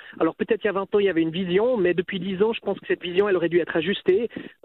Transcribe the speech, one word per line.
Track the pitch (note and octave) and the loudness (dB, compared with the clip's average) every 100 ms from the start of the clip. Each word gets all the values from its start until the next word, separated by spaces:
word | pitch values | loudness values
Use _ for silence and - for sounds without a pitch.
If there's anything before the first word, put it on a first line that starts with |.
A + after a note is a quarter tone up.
| - - | -14 -2
Alors | E3 - | -2 -2
peut-être | G#3+ G#3+ G#3+ | -2 0 0
il | |
y | |
a | |
vingt | F#3+ G3 | -2 0
ans, | G#3 | 2
il | G3 | 2
y | |
avait | E3 | 2
une | E3 | 0
vision, | D#3+ F#3 F3+ A#3 B3 | -2 0 2 2 2
mais | F3 | 2
depuis | F3 F3+ G3 | 0 -2 -4
dix | F3+ F3+ | -4 0
ans, | G#3+ | 0
je | A3+ | 0
pense | - G3 | -4 -6
que | - | -4
cette | F3+ | -4
vision, | F3 F3 G#3 | -2 0 2
elle | F#3 | 2
aurait | E3 | 2
dû | E3+ | 0
être | D#3 E3+ | 0 -2
ajustée, | D#3+ G3+ - F#3 A#3 - - - | -2 -2 2 2 0 -8 -16 -12